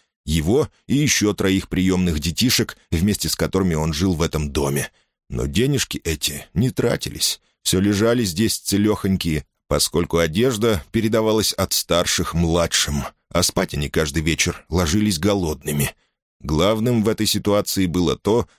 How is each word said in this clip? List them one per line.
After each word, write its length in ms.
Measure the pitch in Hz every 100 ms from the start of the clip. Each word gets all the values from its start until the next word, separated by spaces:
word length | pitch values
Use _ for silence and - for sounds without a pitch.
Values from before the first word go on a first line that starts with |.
| _ _ -
Его 440 | 80 76 131 - _ -
и 80 | 131
еще 380 | 147 - 107
троих 360 | 98 98 95 -
приемных 500 | 87 92 90 90 76
детишек, 580 | 80 78 123 - 113 - -
вместе 380 | 82 101 98 82
с 60 | -
которыми 400 | 80 95 92 78
он 180 | 80
жил 200 | 76 95
в 80 | 80
этом 300 | 80 78 76
доме. 400 | 71 71 69 - _ _ _ -
Но 160 | 60 67
денежки 520 | 76 131 135 - -
эти 420 | 82 80 - 71 -
не 160 | - 127
тратились. 680 | - 120 - - - - - _ _
Все 160 | - 92
лежали 460 | 101 101 113 123 107
здесь 320 | 80 110 -
целехонькие, 880 | - 101 104 101 101 95 87 76 - _ -
поскольку 500 | 73 - 85 87 85
одежда 680 | 82 80 127 107 113 101 -
передавалась 640 | 117 113 110 110 107 98
от 180 | - 92
старших 640 | - - 85 87 - 87
младшим, 720 | 82 85 85 85 - - 73 - - _
а 140 | 85
спать 300 | - - 92
они 160 | 76 71
каждый 320 | 85 78 78
вечер 440 | 78 76 87 80 -
ложились 500 | 87 85 104 107 82
голодными. 760 | 98 101 82 73 76 73 67 - _ _ _ _
Главным 600 | - 76 92 110 120 120
в 60 | 107
этой 180 | 104 107
ситуации 580 | 104 104 101 - - 90
было 320 | 85 82 65
то, 300 | - 117 -